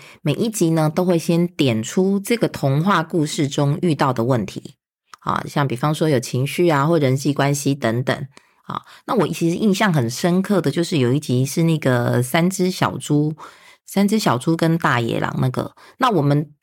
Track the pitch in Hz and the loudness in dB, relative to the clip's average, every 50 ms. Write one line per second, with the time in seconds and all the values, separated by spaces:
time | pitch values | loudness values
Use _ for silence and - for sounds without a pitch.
0 | - - - - - 156 - - 208 240 220 - 175 165 165 160 156 156 156 185 | -20 -20 -20 -6 -4 -2 -2 0 -2 -2 0 0 0 2 2 2 2 0 0 0
1 | 180 185 175 165 - - 170 170 175 175 - - 147 131 113 110 110 - - 190 | 0 2 2 0 2 2 2 2 2 0 0 0 0 2 2 0 -4 -2 0 0
2 | 185 196 202 202 196 - 151 - 165 151 - - 156 139 135 147 165 202 196 165 | 2 2 0 0 0 -2 0 0 0 -2 -2 -2 -2 0 0 0 2 2 2 2
3 | 156 - - 170 147 147 - - 147 135 - 151 143 143 143 - - 175 - - | 0 -2 -2 -2 -2 -2 -2 -2 -2 -2 0 0 0 0 0 0 0 0 0 2
4 | 156 135 123 - 117 123 127 120 98 - - - - - - _ _ _ _ _ | 0 0 0 0 0 0 0 0 -2 -4 -8 -14 -14 -16 -20 _ _ _ _ _
5 | _ _ - _ - - - - - 147 - 151 143 135 - 123 147 151 156 - | _ _ -20 _ -6 -4 -4 -4 -4 -6 -4 -4 -2 -2 -2 -2 -2 -2 0 0
6 | 165 156 143 120 127 - - 123 135 143 - - 175 170 151 139 139 160 170 160 | 0 2 2 0 0 -2 -4 -4 -2 -2 0 0 2 2 4 2 2 2 2 2
7 | 143 131 131 139 - 151 139 139 139 143 143 139 - 139 139 139 - 113 110 123 | 2 2 0 0 0 -2 0 0 0 0 0 0 0 -2 -2 0 -2 -2 -2 -2
8 | 127 - 117 - 139 - _ - _ _ _ _ _ - - - - - - - | -2 -2 -4 -4 -6 -14 _ -20 _ _ _ _ _ -10 -10 -10 -10 -12 -20 -18
9 | - - 277 214 220 - 165 - 165 165 175 - 220 208 190 196 220 202 160 147 | -6 -2 0 0 0 0 0 -2 -2 -2 -2 0 2 0 2 2 2 2 2 2
10 | 120 117 120 - - - 175 185 190 - 208 180 - 139 143 170 170 - 185 143 | 0 0 -4 -2 0 0 2 2 2 2 0 0 2 0 0 -2 -2 0 0 0
11 | 123 120 131 151 151 - 123 123 135 139 - 170 165 165 160 147 - 135 123 120 | 2 2 2 0 0 0 0 0 0 0 0 0 0 2 0 0 2 2 2 2
12 | 120 123 120 123 123 127 - 175 170 180 185 - 180 185 185 - 139 98 95 127 | 2 2 0 0 0 2 2 2 2 2 0 0 -2 -2 0 0 -2 -2 -2 -4
13 | - - 147 147 151 151 156 - - - - - - - - _ _ - - 196 | -4 0 0 2 2 0 -4 -8 -14 -20 -20 -20 -20 -20 -20 _ _ -6 0 0
14 | 208 196 214 220 - - 120 123 - 165 165 165 170 165 165 170 - 156 131 120 | 2 2 2 0 2 0 0 0 0 -2 0 0 2 0 0 2 2 0 0 2
15 | 117 113 107 101 101 - - 147 135 127 123 123 120 117 - _ - - - - | 0 0 -2 -2 -4 -4 -2 -2 -2 -2 -2 -2 -6 -6 -8 _ -20 -20 -6 -2
16 | 262 247 214 160 143 143 147 147 156 - - _ | 0 2 2 2 2 2 2 2 0 -4 -10 _